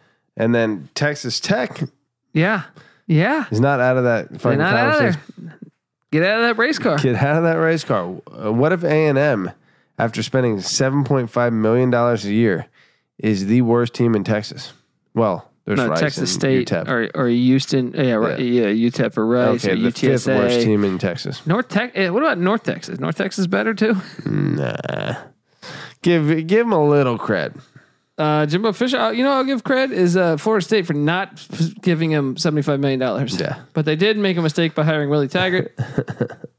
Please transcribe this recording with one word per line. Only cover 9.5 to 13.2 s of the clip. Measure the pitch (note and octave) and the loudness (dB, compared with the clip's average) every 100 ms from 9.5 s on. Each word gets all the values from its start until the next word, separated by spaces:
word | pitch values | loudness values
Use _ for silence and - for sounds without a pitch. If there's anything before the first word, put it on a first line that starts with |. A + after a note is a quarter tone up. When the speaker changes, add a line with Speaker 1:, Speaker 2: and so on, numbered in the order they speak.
| - _ _ _ - | -8 _ _ _ -4
Speaker 1:
after | A2+ A#2 | -4 -2
spending | - C3 B2 G2+ | -2 0 0 -2
seven | - - C3 C#3+ | -2 0 0 0
point | C#3 C3+ A#2+ | 0 0 0
five | B2 A#2+ | 0 0
million | A2+ G#2+ B2 B2+ | 2 2 2 2
dollars | A#2 A#2+ A2 | 2 2 0
a | G2+ | 0
year, | G#2+ A2+ E2 - _ _ _ _ | 2 2 0 -6 _ _ _ _
is | - | -4